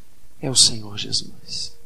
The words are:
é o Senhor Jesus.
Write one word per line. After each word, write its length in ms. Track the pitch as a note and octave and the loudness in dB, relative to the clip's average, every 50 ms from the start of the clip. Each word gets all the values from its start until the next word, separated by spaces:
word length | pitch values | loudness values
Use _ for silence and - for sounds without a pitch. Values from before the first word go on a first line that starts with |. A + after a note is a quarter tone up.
| - - - - - - - - | -10 -10 -10 -10 -10 -10 -8 -4
é 100 | D3 C#3 | -2 2
o 60 | B2 | 6
Senhor 400 | - - - B2+ G#2+ G#2 G#2 G2+ | 8 8 8 6 0 -4 -6 -6
Jesus. 800 | G#2 - A2+ A2+ - - - - - - - - - - - - - - | -6 -4 -2 -2 -2 -2 -4 -8 -8 -8 -8 -6 -6 -6 -6 -8 -8 -10